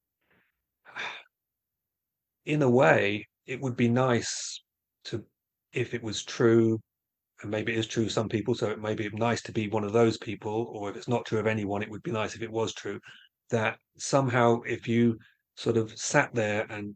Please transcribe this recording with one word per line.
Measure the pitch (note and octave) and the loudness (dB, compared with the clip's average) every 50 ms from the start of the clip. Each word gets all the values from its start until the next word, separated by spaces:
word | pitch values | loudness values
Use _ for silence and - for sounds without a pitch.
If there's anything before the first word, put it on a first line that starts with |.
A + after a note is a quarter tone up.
| _ _ _ _ _ _ _ _ _ _ _ _ _ _ _ _ _ | _ _ _ _ _ _ _ _ _ _ _ _ _ _ _ _ _
<sighs> | - - - - - - - - _ _ _ _ _ _ _ _ _ _ _ _ _ _ _ _ _ _ _ _ _ _ _ _ | -18 -14 -12 -10 -10 -10 -14 -18 _ _ _ _ _ _ _ _ _ _ _ _ _ _ _ _ _ _ _ _ _ _ _ _
in | D3 D3+ D3+ C#3+ | -2 0 2 4
a | B2 | 6
way, | A#2+ B2+ C#3+ D#3+ C#3+ A2 G2+ G2+ G#2 G#2+ - - _ _ _ | 6 6 6 6 6 6 4 2 -2 -4 -6 -12 _ _ _
it | - C3 B2+ | -10 -8 -6
would | C#3 C3 A#2+ | -4 -4 -2
be | - B2 A#2 | 0 2 2
nice | A#2+ B2+ C3 C3 A#2+ A2+ G#2+ - - - - - - - - _ _ _ _ _ _ _ - | 4 4 2 4 2 2 0 -2 -6 -8 -8 -10 -12 -14 -16 _ _ _ _ _ _ _ -14
to, | - - - - _ _ _ _ _ _ _ _ _ - | -10 -10 -10 -10 _ _ _ _ _ _ _ _ _ -6
if | C3 A#2+ - - | -4 -4 -4 -4
it | A#2 A#2 | -6 -6
was | A2 G2+ - - | -6 -6 -8 -8
true, | - - - B2+ A#2 A2+ A#2 A2+ A2+ A2+ A2 - _ _ _ _ _ _ _ _ _ _ - - | -8 -2 2 4 6 6 6 6 4 2 0 -4 _ _ _ _ _ _ _ _ _ _ -14 -8
and | G#2 | -4
maybe | G#2+ G#2+ G2+ A2+ A2+ | -4 -4 -2 -2 -2
it | A2+ | -2
is | A2 | -2
true | - - A#2+ A2+ | -2 -2 -2 -2
of | G2+ - | 0 0
some | A#2 A2 G2 | -2 -2 -2
people, | - G#2+ G2+ - A#2 | -2 -2 0 -2 -2
so | - A#2+ G#2 | -2 -2 -4
it | G#2+ - | -4 -4
may | G#2+ G#2+ G#2+ | -4 -4 -4
be | F#2 A2 G#2 | -4 -4 -6
nice | G#2 G#2 A#2 A#2+ A2+ - - | -4 -2 0 0 0 -2 -4
to | - G2+ | -6 -4
be | A#2 G#2+ G2+ | -4 -2 -2
one | G#2 G#2+ G#2 | -2 -2 -2
of | G2+ G#2 | 0 2
those | A#2+ A#2+ A2+ A2 - | 4 4 4 4 0
people, | - - G2+ F#2+ - A2 G#2+ A2+ A#2 - - | -4 -10 -10 -8 -6 -6 -4 -4 -4 -6 -6
or | G#2+ G2+ G2+ | -8 -8 -8
if | F#2+ | -8
it's | - - - | -8 -4 -2
not | A#2+ A#2 - | -2 -2 -2
true | - A#2 A2 | -2 -2 -2
of | G#2 | 0
anyone, | A2 A2 G#2+ G2+ G2 G2+ G2+ G#2+ | 0 0 0 -2 -2 -2 -4 -4
it | G#2+ | -6
would | G#2+ G2 - | -10 -10 -8
be | A#2 A#2 | -6 -4
nice | A2 G#2+ F#2+ - | -4 -4 -4 -6
if | G2 A2+ | -8 -10
it | G#2+ | -6
was | G#2+ A2+ A2 G2 - | -4 -2 -4 -4 -4
true, | - - G#2 G2+ G2 - - - - _ _ _ _ _ - | -6 -8 -8 -10 -10 -12 -16 -20 -20 _ _ _ _ _ -4
that | - A2+ A2 A2 - - _ _ _ | -2 0 0 -2 -4 -6 _ _ _
somehow | - - - - C#3 C3+ B2+ A2+ B2+ A#2+ A#2 A#2 A#2 - | -12 -4 0 2 2 4 4 4 6 6 6 6 4 0
if | A#2+ A#2+ A#2 - A#2 | -4 -8 -6 -2 0
you | A2+ A#2 A#2 A#2 A2+ A2 - _ _ _ _ _ _ | 4 4 6 4 4 2 -4 _ _ _ _ _ _
sort | - - B2 A2+ | -6 -2 0 2
of | A2 A2 G#2+ - - | 2 0 -2 -4 -8
sat | - - - D3 C#3 - - | -4 0 2 2 2 2 0
there | B2 A2 G#2 G#2 G#2+ A2 - | -2 0 0 0 -2 -4 -4
and | A2 G#2 G#2 G#2 G2+ | -6 -10 -10 -10 -12